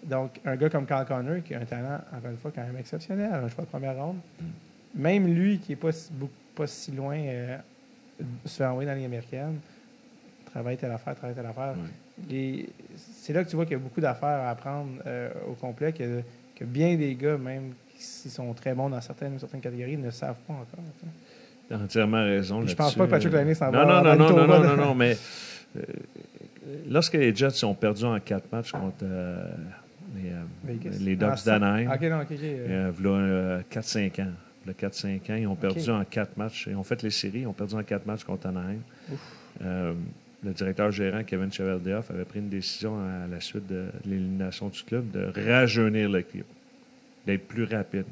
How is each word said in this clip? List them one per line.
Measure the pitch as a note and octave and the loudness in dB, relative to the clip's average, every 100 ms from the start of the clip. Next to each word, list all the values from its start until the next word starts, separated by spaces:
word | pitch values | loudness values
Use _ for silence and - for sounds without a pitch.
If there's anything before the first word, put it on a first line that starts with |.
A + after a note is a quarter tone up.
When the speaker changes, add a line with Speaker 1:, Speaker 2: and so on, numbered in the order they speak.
Speaker 1:
Donc, | - C3 C3 - | -4 -4 -4 -6
un | - C3 | -6 0
gars | D3+ | 2
comme | D#3 C3+ | 2 0
Kyle | C#3 C3+ | -2 0
Connor, | C3 B2 F3 | -4 -2 -4
qui | E3 | -6
a | C3 | -8
un | |
talent, | A#2+ A#2+ B2+ C#3+ - C3 | -8 -6 -6 -8 -10 -12
encore | A#2 | -10
une | A#2 | -10
fois, | D3+ | -10
quand | D3 | -8
même | A#2+ B2 | -8 -10
exceptionnel, | A#2+ D#3+ D#3+ G3 G#3 | -8 -10 -6 -4 -2
un | F3 A#2+ | -2 -4
choix | A#2+ | -6
de | E3 | -8
première | D3 C3+ C3 | -6 -6 -6
ronde, | D3 F3+ E3+ - | -6 -8 -12 -14
Speaker 2:
Mm. | E3 D#3+ - - - - | -12 -12 -18 -20 -14 0
Speaker 1:
même | C#3+ G3 F#3 | 2 4 4
lui, | E3+ F#3+ G3+ | 4 4 2
qui | - | -2
est | C#3+ | -4
pas | D#3+ | -2
si, | D#3+ - | -4 -6
bou-, | C#3+ C3+ - - | -8 -8 -10 -20
pas | - - | -6 -6
si | - - | -6 -10
loin, | C3+ C#3 D3 | -8 -6 -4
euh, | D3 B2 A#2+ C3 - _ _ - - - | -4 -6 -6 -10 -14 _ _ -20 -20 -14
de | C#3 A#2+ - | -12 -10 -12
se | - | -4
faire | C3 | -2
envoyer | B2+ C#3+ | -2 -4
dans | |
la | C3+ | -4
Ligue | C3 | -6
américaine, | A#2+ A#2 B2+ D3 D#3 - - - - - - - - - | -8 -8 -8 -6 -8 -10 -20 -20 -20 -20 -20 -20 -20 -14
travaille | C3+ A#2+ B2 | -8 -6 -4
telle | C3 | -4
affaire, | A2+ - C#3 | -6 -8 -10
travaille | B2+ | -8
telle | A#2+ A#2 | -8 -8
affaire. | A2+ C#3 | -6 -6
Speaker 2:
Ouais. | G#2+ E2 - - - - C3+ | -6 -8 -12 -20 -16 -8 -4
Speaker 1:
Et | C3+ C3 - - - - | -4 -6 -8 -14 -20 -20
c'est | - - - | -20 -20 -2
là | D#3 | 0
que | F3 | 0
tu | D#3+ | -2
vois | |
qu'il | E3 | -2
y | E3+ | -2
a | |
beaucoup | C3 A#2+ | -4 0
d'affaires | D#3 B2 D3 D3 B2+ | 0 0 0 0 -2
à | |
apprendre, | A#2+ C#3 C#3+ C#3+ C3 - | -4 -6 -6 -8 -10 -8
euh, | B2 B2 - C#3+ | -6 -6 -8 -10
au | |
complet, | A#2+ B2+ A#2 D3+ | -8 -10 -2 -2
que, | D#3+ A#2+ A#2+ A#2+ - - | -2 -4 -4 -6 -14 -20
que | - | -12
bien | A#2+ B2 E3 E3+ | -6 2 4 4
des | D3 B2+ | 2 0
gars, | C#3+ D3+ | 0 0
même | B2+ C3+ C3+ A#2+ - - | -2 -8 -10 -14 -20 -20
s'ils | - - - | -18 -14 -14
sont | - A#2+ | -10 -8
très | A#2 - | -6 -4
bons | B2+ C3+ | 0 -2
dans | B2+ | -2
certaines, | A#2 - C#3+ C3+ | -8 -8 -6 -6
certaines | B2+ C#3 | -8 -8
catégories, | B2 A#2+ B2 D3+ | -8 -6 -6 -4
ne | B2+ | -6
savent | A#2 C3+ A#2 - | -6 -6 -8 -8
pas | |
encore, | D3 A#2+ - E3 C#3+ | -10 -10 -14 -16 -14
tu | E3 | -14
sais. | D#3+ - - - - - | -16 -20 -20 -20 -20 -8
Speaker 2:
T'as | A2+ | -4
entièrement | G2+ A2+ G#2+ A2 | 0 2 4 4
raison | G#2+ G2+ F#2+ G2+ | 4 4 2 0
Speaker 1:
Puis | A#2 | 0
je | - | 2
pense | D3 - | 2 4
Speaker 2:
là-dessus. | |
Speaker 1:
pas | F#3 | 6
que | |
Patrick | E3+ E3+ | 6 6
Laine | D3+ C#3+ | 4 4
s'en | D#3+ C3+ | 4 4
Speaker 2:
Non, | B2+ | 6
Speaker 1:
va | D3+ | 8
Speaker 2:
non, | |
Speaker 1:
à | F3+ | 10
Speaker 2:
non, | |
non, | - D3+ | 10 12
Speaker 1:
Manitoba, | D#3 E3+ D3+ F3 | 12 12 12 10
Speaker 2:
non, | |
non, | E3+ C#3+ | 10 8
Speaker 1:
là. | |
Speaker 2:
non, | C#3+ | 6
mais, | C3 B2 A2 - - - - - - | 6 6 4 -2 -14 -14 -16 -14 -10
euh, | - G1+ - G1+ - - - - - C#3+ D#3+ | -10 -10 -12 -18 -20 -20 -20 -18 -14 -12 0
lorsque | C3 E3 | 2 4
les | E3 C3 | 6 4
Jets | G2+ C3+ - | 6 2 2
ont | A2 | 0
perdu | G2 A2 G#2 | 2 2 2
en | A#2+ A2 | 0 0
quatre | - G2 - | 0 -4 -2
matchs | A#2 A#2 | -6 -4
contre, | - F#2+ F#2 | -4 -6 -4
euh, | F#2+ F#2 F2+ F2+ F2+ E2+ E2 - - - F#3+ A2 F#2 | -4 -4 -4 -6 -8 -10 -12 -14 -20 -20 -14 -8 -8
euh, | F2 E2+ F2 | -8 -10 -10
Speaker 1:
Vegas. | C3+ A#2+ - G2 | -8 -8 -6 -4
Speaker 2:
les | F#2+ F#2+ | 0 2
Ducks | G#2 | 2
Speaker 1:
Ah, | C3+ | 2
ça. | A2+ G#2+ | 4 4
Speaker 2:
d'Anaheim. | G2+ G#2 A#2+ | 4 2 2
Speaker 1:
Ok, | C3 | 0
non, | D#3+ D#3+ | 0 0
ok, | C#3+ | -2
ok, | D3 | -6
euh. | D3+ C#3 A#2+ F#2+ F#2+ | -6 -6 -2 -2 -2
Speaker 2:
Euh, | |
v'là, | F2 G2 | 0 2
euh, | G2 G2 F#2+ F#2 F2+ F2+ | 4 4 2 0 -2 -4
quatre, | - A2 | -8 -4
cinq | A2+ G2 F2 | -2 -2 -2
ans. | G2 F2+ - - | -6 -6 -16 -16
V'là | - | -12
quatre, | F#2 G2 | -6 -6
cinq | - G2+ G2 F#2+ | -6 -6 -6 -4
ans, | |
ils | A2 A2 | -2 -2
ont | F#2+ | 0
perdu | G2 F#2+ | -2 0
Speaker 1:
Ok. | G2+ | 0
Speaker 2:
en | A2+ | 0
quatre | G2 - G2+ - | 0 -2 -4 -4
matchs. | G#2+ - - | -6 -6 -8
Ils | G2 | -6
ont | |
fait | F#2+ A#2 | -4 -4
les | A2 | -2
séries, | G#2 G#2 G#2+ | -2 -4 -4
ils | B2+ | -6
ont | |
perdu | G2 G2+ | -6 -6
en | G#2+ | -4
quatre | G#2 G2+ G2 | -4 -4 -4
matchs | G#2+ | -8
contre | - G2 F#2+ | -6 -6 -4
Anaheim. | F#2 F2+ G#2 A#2+ - - | -6 -4 -6 -10 -18 -12
Speaker 1:
Ouf. | C#3+ - - - - | -12 -12 -20 -20 -10
Speaker 2:
Euh, | F#2 F2+ F2+ E2+ E2+ - - - | -6 -4 -4 -4 -8 -12 -20 -12
le | G#2 | -8
directeur | F#2 F#2+ F#2+ G#2 | -4 -4 0 0
gérant, | G2+ G2 G2+ | 2 0 -2
Kevin | F#2 F#2+ F#2+ | -2 -2 -2
Cheveldayoff, | - F#2+ F#2 F2+ G2+ A2+ | -2 -2 -2 -2 -4 -4
avait | F#2 | -8
pris | F2+ G#2 | -6 -6
une | G#2 | -6
décision | G2 F2+ - G#2+ A2 | -6 -6 -6 -6 -4
à | F#2+ F#2 F2+ | -6 -6 -6
la | F2 | -8
suite | - G#2+ F#2+ | -8 -10 -6
de | F#2+ F#2 - | -6 -6 -8
l'élimination | G2 F#2+ F#2 F#2+ F#2+ F#2 G2+ | -4 -2 -2 -2 -4 -4 -8
du | - | -8
club | - A#2 A#2+ | -4 -4 -2
de | F#2+ F#2+ F#2+ G#2 | -4 -4 -2 4
rajeunir | B2 B2+ A2 A2 G#2+ G#2 | 6 6 6 4 4 2
l'équipe, | G2 F2+ F#2+ - - _ - - - - - - | 2 0 -10 -14 -18 _ -20 -20 -20 -20 -14 -2
d'être | G2 - | -2 -2
plus | A2+ | -4
rapide. | A2+ A2 G2 G2+ F#2+ | -2 -2 -2 -4 -6